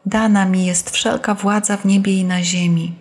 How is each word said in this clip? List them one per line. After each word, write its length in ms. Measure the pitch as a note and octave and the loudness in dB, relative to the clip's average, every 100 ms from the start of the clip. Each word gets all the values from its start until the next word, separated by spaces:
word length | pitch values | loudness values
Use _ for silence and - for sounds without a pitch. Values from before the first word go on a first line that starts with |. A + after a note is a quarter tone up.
| G3 | -4
"Dana 400 | A3 A3 G3+ F#3+ | 0 2 4 2
mi 200 | F#3 F3+ | 2 0
jest 240 | F3 - | -2 -4
wszelka 440 | - A3+ A#3+ G#3+ | -4 -2 -2 -2
władza 440 | G3+ G3+ G#3 G#3 G3+ | -2 0 0 -2 -2
w 80 | G3 | 2
niebie 280 | G3 G3 | 2 2
i 100 | F#3+ | 0
na 200 | F3+ F3+ | 0 -2
ziemi". 520 | F3 F3+ F3 E3+ E3+ E3+ | -2 0 2 0 -2 -8